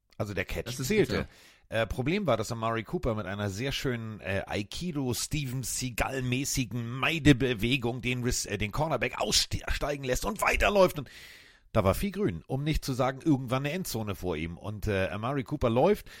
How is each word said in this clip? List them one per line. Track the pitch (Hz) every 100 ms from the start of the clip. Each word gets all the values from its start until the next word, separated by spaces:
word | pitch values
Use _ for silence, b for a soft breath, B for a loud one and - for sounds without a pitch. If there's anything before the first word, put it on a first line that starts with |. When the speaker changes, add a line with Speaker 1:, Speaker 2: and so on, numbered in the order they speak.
| _ -
Speaker 1:
Also | 104
der | 95
Catch | - 82 101
Speaker 2:
Das | 131
ist | 135
Speaker 1:
zählte. | 208 160
Speaker 2:
bitter. | 85 67 B B B -
Speaker 1:
Äh, | 113 107
Problem | - 127 208 175
war, | 113
dass | 107
Amari | 113 113 113
Cooper | 104 180 127 110
mit | 90
einer | 101 104
sehr | 95 135
schönen, | - 139 117 110 107
äh, | 85 95 -
Aikido | 92 107 - 175 143 127
Steven | 113 - 151 131 127
Seagal-mäßigen | 104 - 127 110 - 135 127 127 143 139 120 123 117
Meidebewegung | 131 135 160 143 123 127 113 117 135 117 127
den | 123 123
Res-, | 120 113 -
äh, | 98
den | 104
Cornerback | 139 160 123 123 -
aussteigen | - - - - - - 143 143
lässt | 131 123
und | - 220
weiterläuft. | - - 208 202 180 156
Und | 123 B B B B B _
da | 110
war | 95
viel | 92 202
Grün, | 190 196 80 -
um | 135
nicht | 151 147
zu | -
sagen, | 123 131 135
irgendwann | 160 131 123 131 143
eine |
Endzone | 185 175 113 104
vor | 92 90 78
ihm. | 82 87
Und, | 98 107 107
äh, | 98 92
Amari | 101 117 143
Cooper | - 147 123
läuft | 117 175 208 B B